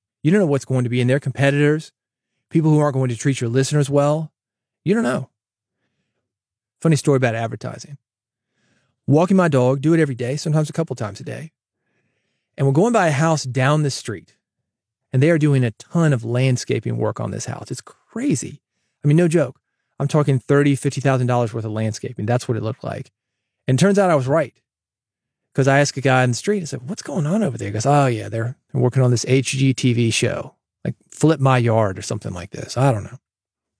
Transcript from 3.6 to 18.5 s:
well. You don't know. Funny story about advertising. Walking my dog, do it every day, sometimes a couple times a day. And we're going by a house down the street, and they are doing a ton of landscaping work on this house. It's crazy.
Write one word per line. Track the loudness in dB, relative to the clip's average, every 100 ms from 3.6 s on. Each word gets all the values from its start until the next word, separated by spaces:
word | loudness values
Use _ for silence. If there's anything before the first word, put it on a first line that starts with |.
| 0 0 2
well. | 2 2 0 -4 _ _ _ _ _
You | -2
don't | 0
know. | 0 -4 -8 _ _ _ _ _ _ _ _ _ _ _ _ _ _ _
Funny | 0 2
story | 2 2
about | 2
advertising. | -2 -6 -8 -12 -12 -16 -20 _ _ _ _ _ _ _ _ _ _ 2
Walking | 2 4 2
my | 4
dog, | 2 2 2
do | 2
it | 2
every | 2
day, | -2 -6 -6
sometimes | -2 0 -2
a |
couple | -4 -6 -6
times | -8 -10
a |
day. | -12 -12 -14 _ _ _ _ _ _ _ _ _ _ -2
And | 0
we're |
going | 2 2
by | 2 2
a |
house | 2 0 0
down | -2 -2 0 2
the | 0
street, | -4 -10 -12 -14 _ _ _ _ _ _ _ _
and | 0
they | 2
are | 4
doing | 2 2
a | 0
ton | -4 -6 0 2
of | 0
landscaping | -2 0 0 0 -2 -4 -4 -4
work | -4 -4
on | -8
this | -8 -10
house. | -10 -12
It's | -14
crazy. | -16 _ _ -8 -4 -4 -6